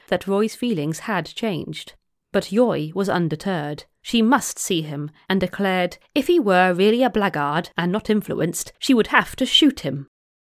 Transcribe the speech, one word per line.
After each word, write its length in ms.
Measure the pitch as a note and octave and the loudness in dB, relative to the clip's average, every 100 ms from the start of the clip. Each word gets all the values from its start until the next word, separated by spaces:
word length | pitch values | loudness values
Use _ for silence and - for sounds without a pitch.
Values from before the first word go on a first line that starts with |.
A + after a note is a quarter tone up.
| _ | _
that 180 | F3+ F#3+ | -4 -2
Roy's 300 | G3 A3 - | -2 -2 -2
feelings 440 | A#3+ F#3 D3 D#3+ | -4 -2 -4 -6
had 260 | - G3 D3+ | -4 -6 -6
changed. 680 | - A3+ F3+ - D#3 - - _ _ _ | -6 -4 -4 -8 -12 -16 -20 _ _ _
But 200 | G3+ - | -2 0
Yoy 400 | G3 B3 D3 D#3 F#3 | 2 2 2 -4 -4
was 140 | G3 | -2
undeterred. 760 | F3 E3 D#3 G3 F3+ D3 D3 - _ | 0 -2 -2 -4 -4 -6 -10 -14 _
She 200 | - A#3 | -2 2
must 360 | A3 C#4+ - - | 4 2 0 -8
see 260 | - F3 | -4 -4
him, 280 | D#3 C#3+ D3 _ _ | -4 -8 -10 _ _
and 120 | F#3 | -2
declared 560 | F3+ - G3 F#3 F3+ - _ D4+ | -2 -2 -2 0 -2 -6 _ -4
if 120 | B3+ | 2
he 120 | F4 | 2
were 340 | G3+ F3+ F#3 | 4 4 4
really 300 | F3 G3+ A#3 | 4 4 4
a 60 | B3+ | 2
blackguard 640 | A3 G3+ D3+ C#3+ D#3 F3 - | 2 0 0 -2 -2 -4 -4
and 140 | F3 | -2
not 180 | G3+ - | -2 0
influenced, 640 | G#3+ - - D#3+ - - _ | 0 0 -4 -4 -4 -10 _
she 140 | - | 2
would 140 | B3 G#3 | 2 4
have 280 | D4 C#4+ - | 2 0 -4
to 100 | C4 | 2
shoot 360 | - D4+ - | 6 6 4
him. 260 | C#3+ C#3+ C#3 _ _ _ | -6 -6 -10 _ _ _